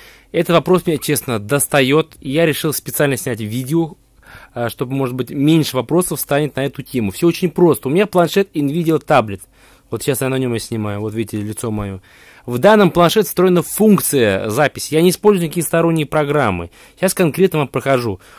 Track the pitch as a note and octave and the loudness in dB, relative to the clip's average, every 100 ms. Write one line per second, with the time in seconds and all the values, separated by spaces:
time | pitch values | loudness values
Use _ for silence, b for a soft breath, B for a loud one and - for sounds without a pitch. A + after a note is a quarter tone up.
0 | B B B - E3 E3+ E3 F#3 - D3 | B B B -2 2 2 4 2 2 -2
1 | - D3 - A#2 G2+ C#3+ - D3 C3 D3 | -2 -2 -2 -6 -2 -2 0 0 2 2
2 | D#3 - - C#3 E3 C#3+ D#3+ C3+ - - | 0 -6 -6 0 0 0 -4 -6 -6 -2
3 | D3 C3 - A2+ A2 A#2 B2+ D#3+ E3 E3+ | 0 0 -4 -6 -6 -6 -2 -2 -2 -6
4 | _ _ B B B - A#2 - B2 C3+ | _ _ B B B -6 -6 -4 -6 -4
5 | C3+ B2+ B2 C#3+ C#3+ D#3+ D3 C3 A#2+ D#3 | -4 -4 -6 0 2 4 2 -2 -2 0
6 | F3 D#3 - C#3+ D3+ - C#3 C3 C#3 B2+ | 0 -4 -2 -2 -2 -4 -6 -6 -8 -4
7 | G#2 F#2 E3+ E3 F3+ - F3 C#3 C3 D#3+ | -4 0 0 0 -2 2 4 4 0 0
8 | G3+ F#3 E3+ G3 G3 D#3+ C#3+ D#3 E3 D#3 | 0 2 0 0 -2 -2 -2 -2 0 0
9 | - C#3+ A2 G2 - b b b b A2+ | 2 2 2 -4 -14 b b b b -8
10 | - C3 C3+ C3 C3 A2+ - A2+ G#2 G2+ | -4 -2 -2 -2 -2 -4 -4 -6 -4 -4
11 | G#2+ A2 A2 G#2+ G#2 G#2+ A#2+ G#2+ G#2 F#2+ | -6 -6 -6 -6 -8 -8 -6 -6 -6 -8
12 | - B B B B A#2+ D#3+ A3 G3 F3 | -14 B B B B 2 4 6 4 4
13 | E3+ A3 G#3 - F#3 F3 D#3 - G#3+ F#3+ | 2 2 0 0 2 2 0 2 4 4
14 | - C#3+ A2 G2 G#2 A2 C#3+ - - D#3 | 2 2 2 2 -2 0 0 -2 -4 2
15 | F3 E3+ G#3 G3+ E3 D3 D3+ E3+ E3 E3 | 2 2 2 2 0 -4 -2 0 2 0
16 | D3+ D#3 D3 D3 A#2+ F#2 E2+ B B B | -2 -2 0 0 0 -2 -6 B B B
17 | F#3 - F3 B2+ F#3 D#3+ C3+ C3+ C3 C3 | -2 0 0 2 0 0 -2 -2 0 0
18 | A#2+ F#2 B | 0 -6 B